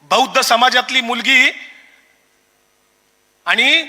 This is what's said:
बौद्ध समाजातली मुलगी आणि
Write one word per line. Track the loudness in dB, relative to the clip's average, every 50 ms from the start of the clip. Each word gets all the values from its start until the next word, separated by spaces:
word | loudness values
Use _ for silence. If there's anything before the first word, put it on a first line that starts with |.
बौद्ध | _ _ 0 0 0 0 -2 -2
समाजातली | 0 2 2 2 2 2 2 0 -2 -2 -4 -4
मुलगी | -4 -4 -6 -4 -2 0 2 2 2 2 -2 -4 -20 -20 -20 -20 _ _ _ _ _ _ _ _ _ _ _ _ _ _ _ _ _ _ _ _ _ _ _ _ _ _ _ _ _ _ _ _ _
आणि | -2 -2 0 2 2 0 0 -2